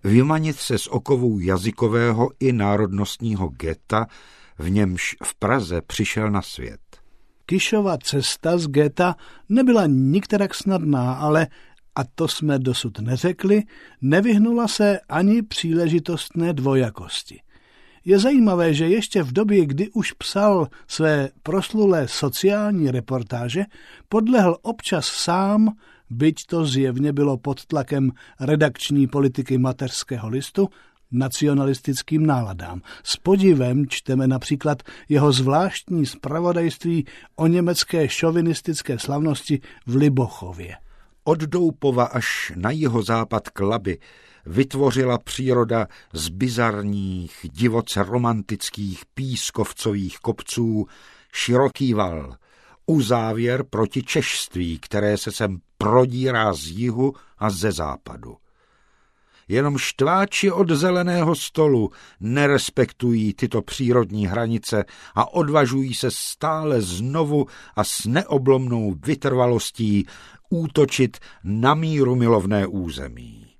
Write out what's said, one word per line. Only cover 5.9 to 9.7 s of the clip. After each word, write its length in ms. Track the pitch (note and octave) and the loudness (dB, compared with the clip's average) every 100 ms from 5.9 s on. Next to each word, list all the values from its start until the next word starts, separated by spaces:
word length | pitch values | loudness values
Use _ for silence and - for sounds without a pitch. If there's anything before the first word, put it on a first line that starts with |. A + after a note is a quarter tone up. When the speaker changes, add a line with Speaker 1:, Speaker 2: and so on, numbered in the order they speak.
| - G#2+ - G#2+ | -4 -2 -2 0
Speaker 1:
na 100 | G#2 | -2
svět. 380 | - - - - - - - - - _ - | -4 -12 -14 -14 -20 -20 -20 -20 -20 _ -2
Speaker 2:
Kišova 520 | F#3 - A3 G3 D#3 | -2 2 2 0 -2
cesta 600 | - C#3+ B2 - E3 F3 | -2 -2 -2 -4 -2 0
z 100 | D#3 | 2
geta 480 | C#3 D3 - F3+ E3+ - - - | 2 2 2 0 0 -12 -20 0
nebyla 360 | A3+ B3+ | 4 6